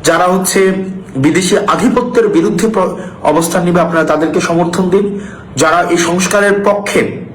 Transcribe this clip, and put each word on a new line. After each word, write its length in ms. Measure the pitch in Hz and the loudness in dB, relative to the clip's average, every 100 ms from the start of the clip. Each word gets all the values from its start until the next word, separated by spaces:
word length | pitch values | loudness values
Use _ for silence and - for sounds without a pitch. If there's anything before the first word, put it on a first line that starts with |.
যারা 220 | - 165 180 | 0 0 2
হচ্ছে 460 | 190 190 196 190 190 - - - 135 | 0 0 2 2 0 -6 -10 -8 -2
বিদেশি 420 | 143 180 185 208 | 0 2 2 0
আধিপত্যের 680 | - 160 226 - 240 240 226 | 0 0 2 0 0 0 2
বিরুদ্ধে 400 | 165 202 170 220 | 2 2 0 0
প্র-, 280 | 196 175 - - - | 0 -2 -4 -12 -4
অবস্থান 420 | - 151 170 185 | 0 0 0 0
নিবে, 160 | 175 175 | 0 2
আপনারা 240 | 160 165 | 2 0
তাদেরকে 360 | 156 156 156 185 | 0 0 0 -2
সমর্থন 500 | - 170 170 - 185 | 0 0 0 0 2
দিন। 300 | 196 202 202 - - - - | 2 0 -4 -10 -16 -12 0
যারা 260 | 160 170 | 2 2
এই 140 | 175 170 | 2 0
সংস্কারের 680 | 170 175 185 208 202 202 | 0 0 0 2 2 2
পক্ষে 600 | 208 196 - - 107 - - | 2 0 0 -2 -2 -6 -12